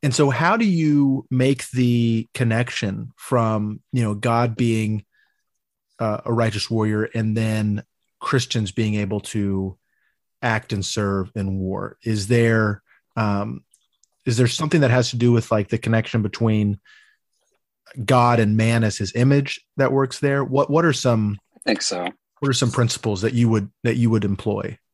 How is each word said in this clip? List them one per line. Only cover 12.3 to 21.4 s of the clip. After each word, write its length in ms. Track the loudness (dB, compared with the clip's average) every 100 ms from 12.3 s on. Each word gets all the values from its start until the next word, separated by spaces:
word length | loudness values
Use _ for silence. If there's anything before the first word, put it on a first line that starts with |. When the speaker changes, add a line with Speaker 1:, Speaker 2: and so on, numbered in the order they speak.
| 2 4 4 2 -2 _ _ _ -4
Speaker 1:
um, 480 | -2 -2 -4 -10 _ _ _ _ _ _ -4
is 120 | 2
there 100 | 2
something 340 | 2 0 2
that 80 | 4
has 220 | 4 2
to 60 | 2
do 140 | 4
with, 200 | 4 2
like, 180 | -2 0
the 80 | -4
connection 460 | 0 0 0 -2
between 560 | -2 -2 0 2 0 -2 _ -20 _ _ _ _ _ _ _ _ _ -10
God 360 | 2 4 6 4
and 180 | 4 4
man 260 | 2 2
as 140 | 0 -2
his 180 | -4 2
image 480 | 4 4 2 -8 _ -2
that 140 | 0
works 280 | 2 -2 -2
there? 240 | -2 -2
What, 260 | 0 0 2
what 140 | 2
are 100 | 2
some 460 | 2 2 2 0 -4